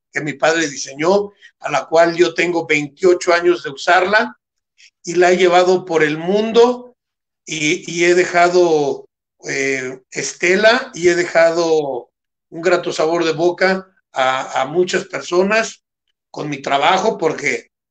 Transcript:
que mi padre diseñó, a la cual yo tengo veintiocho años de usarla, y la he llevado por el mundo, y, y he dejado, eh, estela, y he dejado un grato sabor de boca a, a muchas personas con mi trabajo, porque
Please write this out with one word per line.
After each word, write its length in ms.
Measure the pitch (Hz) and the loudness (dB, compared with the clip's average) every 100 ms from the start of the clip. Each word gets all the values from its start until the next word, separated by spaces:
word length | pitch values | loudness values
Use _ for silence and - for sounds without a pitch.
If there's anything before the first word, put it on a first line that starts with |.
| _ | _
que 80 | - | -10
mi 120 | 147 | -8
padre 360 | 135 156 165 156 | -2 0 0 -2
diseñó, 640 | 135 135 135 160 202 202 - - _ | -6 -12 -4 0 0 -2 -10 -20 _
a 100 | 143 | -6
la 160 | 147 131 | -4 0
cual 280 | 160 170 165 | 2 2 4
yo 180 | 160 | 0
tengo 320 | 165 170 170 160 | 0 -2 -2 -2
veintiocho 680 | 151 147 - 185 180 - | -2 -4 0 2 2 2
años 300 | 170 175 175 | 0 2 -2
de 80 | 151 | -4
usarla, 680 | 135 - 180 185 214 240 240 _ _ _ _ _ _ | -6 0 2 2 0 -2 -8 _ _ _ _ _ _
y 120 | - 170 | -6 0
la 160 | 180 | 2
he 60 | 180 | 4
llevado 460 | 180 175 180 185 | 4 4 4 2
por 200 | 180 160 | 0 0
el 140 | 156 156 | 0 -2
mundo, 800 | 170 202 226 226 240 247 - _ _ _ _ _ - | -2 -2 2 4 4 2 -10 _ _ _ _ _ -12
y, 380 | 156 151 175 - | -4 -2 -2 -4
y 140 | 170 170 | 0 2
he 100 | 175 | 2
dejado, 920 | 175 170 175 180 175 156 143 139 - _ _ _ - | 2 2 2 4 4 2 0 -4 -10 _ _ _ -8
eh, 540 | 139 135 135 127 127 _ | -4 -4 -4 -6 -12 _
estela, 840 | - - - 175 190 214 247 262 | -10 -8 -4 0 2 4 2 -2
y 160 | 156 175 | -2 0
he 60 | 175 | 0
dejado 920 | 170 170 165 165 165 160 143 127 - _ _ _ _ | 0 2 2 2 0 0 -2 -6 -12 _ _ _ _
un 120 | 160 | -6
grato 320 | 170 180 175 | -2 0 -2
sabor 320 | 117 156 170 165 | -2 -2 0 -2
de 80 | |
boca 540 | 156 175 175 190 190 190 _ _ | 0 -2 0 0 -2 -6 _ _
a, 480 | - 131 131 139 135 | -4 -2 -2 -4 -4
a 40 | 135 | -2
muchas 400 | 160 180 185 - | -2 -2 -2 -6
personas 800 | 139 139 175 190 220 220 - _ _ _ _ _ | -12 -4 -2 0 0 -2 -8 _ _ _ _ _
con 200 | - 147 | -12 -10
mi 120 | 139 | -8
trabajo, 560 | 139 139 151 190 202 208 | -4 0 2 0 0 -2
porque 540 | 160 143 143 120 - _ _ | -2 -4 -6 -6 -8 _ _